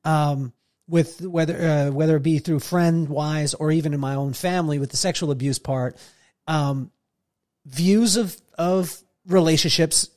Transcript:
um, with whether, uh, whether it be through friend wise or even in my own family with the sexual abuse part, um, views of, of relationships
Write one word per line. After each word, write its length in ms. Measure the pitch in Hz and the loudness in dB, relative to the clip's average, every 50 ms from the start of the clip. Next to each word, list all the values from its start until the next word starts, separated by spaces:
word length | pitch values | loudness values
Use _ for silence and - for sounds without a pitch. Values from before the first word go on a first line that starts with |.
| _ | _
um, 480 | 160 160 151 151 147 143 139 135 123 _ _ _ _ _ _ _ - | 0 2 2 2 0 0 -2 -6 -8 _ _ _ _ _ _ _ 0
with 320 | 165 170 160 165 - - | 0 0 0 0 -6 -12
whether, 340 | 170 185 170 165 160 156 165 | -10 -4 -2 -2 -2 0 -2
uh, 340 | - 170 160 151 147 143 143 | -2 0 0 2 2 0 0
whether 260 | 135 143 156 156 160 | 0 0 2 2 2
it 60 | 151 | 2
be 160 | 135 165 160 143 | 2 2 0 0
through 200 | - 175 160 139 | 0 0 -2 -2
friend 480 | - - 180 175 170 170 165 165 160 143 | -2 -2 0 2 2 2 2 2 -2 -2
wise 460 | 151 147 151 151 156 151 147 143 - | -2 -4 -2 -2 -2 -2 -2 -4 -4
or 160 | - 156 156 | -2 0 2
even 240 | 156 165 151 160 147 | 2 2 0 0 -2
in 60 | 143 | -2
my 140 | 139 135 139 | -2 -2 -2
own 160 | 135 139 139 | -2 -4 -4
family 460 | 127 - - 180 180 180 165 151 147 143 | -4 -4 -4 -2 0 0 0 0 -2 -2
with 120 | 139 135 | -4 -4
the 60 | - | -4
sexual 340 | - - 185 170 - 170 151 | -2 -2 -2 -2 -2 -2 -2
abuse 280 | 139 123 131 139 131 - | -2 -2 -2 -2 -4 -4
part, 380 | - - 135 131 127 131 - - - - _ _ _ _ _ _ _ | -4 -4 -4 -2 -4 -6 -6 -10 -20 -20 _ _ _ _ _ _ _
um, 440 | - 160 151 143 139 139 135 131 - _ _ _ _ _ _ _ _ _ _ _ _ _ _ _ | -2 -2 0 0 0 -2 -4 -6 -10 _ _ _ _ _ _ _ _ _ _ _ _ _ _ _
views 500 | 143 131 135 170 185 202 220 233 214 185 | -12 -4 0 2 4 4 4 4 4 2
of, 180 | 233 226 175 - - _ _ _ | 0 0 -2 -6 -14 _ _ _
of 400 | - 170 175 185 190 180 151 - - _ _ _ _ _ | -4 -2 0 0 0 -2 -4 -8 -16 _ _ _ _ _
relationships 840 | 180 180 190 165 160 160 151 - 156 - - 160 156 - - - - _ | 2 4 4 6 6 4 2 2 0 2 2 0 2 2 -2 -2 -2 _